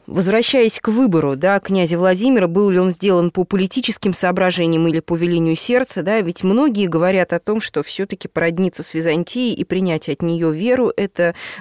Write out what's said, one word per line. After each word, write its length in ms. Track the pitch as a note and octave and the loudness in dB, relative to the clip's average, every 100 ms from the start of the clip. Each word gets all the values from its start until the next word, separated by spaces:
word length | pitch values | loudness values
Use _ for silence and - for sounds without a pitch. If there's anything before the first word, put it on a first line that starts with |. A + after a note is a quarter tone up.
| - | -6
возвращаясь 720 | E3 F3+ G#3+ A#3+ C4+ A3+ - | -2 0 2 2 2 2 2
к 80 | - | -2
выбору, 480 | A3 C4 E3 D3 C3+ | 2 2 2 0 0
да, 240 | F3+ G3 | 0 0
князя 400 | - F#3+ E3+ E3+ | 0 0 0 2
Владимира, 480 | F#3 F#3 A#3+ B3 F3+ | 2 2 2 2 2
был 240 | E3+ G3+ | 2 2
ли 80 | F3+ | 4
он 100 | F#3 | 2
сделан 400 | F3 G3+ F3+ E3+ | 0 2 2 2
по 140 | F#3+ | 0
политическим 680 | F3+ G3 F#3 - A#3+ A3 G3+ | -2 0 0 -2 -4 -2 -2
соображениям 760 | F3 F#3 F3+ F#3 F3+ E3 D#3+ E3 | 0 0 2 0 0 0 2 2
или 140 | D#3+ | 0
по 140 | - E3+ | -2 -2
велению 400 | F3 E3+ E3 D#3+ | 0 0 0 0
сердца, 460 | - B3 C4 - | 0 0 0 -4
да, 200 | D#3+ A3 | -2 -2
ведь 220 | E3+ F3 | -2 -2
многие 440 | F#3 G#3+ D4 G#3 F#3+ | 0 2 2 0 0
говорят 440 | D#3+ F3 F#3+ F3 | 0 2 2 0
о 60 | E3+ | -2
том, 240 | - G#3+ | -2 -4
что 220 | - - | -4 -6
все-таки 440 | C#3+ - G3 F#3+ - | -6 -6 -6 -8 -8
породниться 540 | - E3 E3+ F#3 - | -2 -2 0 -2 -2
с 140 | - D#3+ | -6 -4
Византией 580 | E3 D#3+ E3+ A#3+ B3 | 0 0 -2 -2 -2
и 100 | F#3+ | -2
принять 460 | - F#3 F#3 D#3 - | -4 -2 0 -2 -4
от 140 | C#3+ | -4
нее 260 | E3+ E3+ E3 | -2 0 0
веру — 420 | D#3 A3 B3+ A#3 - | 0 0 0 0 -2
это 380 | G3 - E3+ F3 - - | -4 0 -2 -2 -10 -14